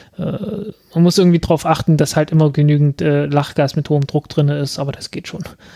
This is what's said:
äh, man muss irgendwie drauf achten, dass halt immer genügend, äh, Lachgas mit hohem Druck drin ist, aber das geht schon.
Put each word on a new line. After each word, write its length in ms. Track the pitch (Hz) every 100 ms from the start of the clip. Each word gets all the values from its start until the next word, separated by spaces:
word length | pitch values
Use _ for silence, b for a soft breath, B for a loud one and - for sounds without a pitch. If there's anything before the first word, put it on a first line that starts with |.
| B -
äh, 40 |
man 840 | - - 202 202 214 - _ 165
muss 140 | 175 175
irgendwie 220 | 180 170
drauf 260 | - 160 -
achten, 320 | 156 - 156
dass 180 | 147 156
halt 160 | 156
immer 200 | 160 151
genügend, 500 | 139 147 147 147 139
äh, 240 | 160 143 147
Lachgas 500 | 143 143 - 139 -
mit 140 | 147
hohem 160 | 147 143
Druck 240 | 151 -
drin 200 | - 143
ist, 280 | 147 143 -
aber 140 | 143
das 180 | - -
geht 180 | - -
schon. 160 | - - - B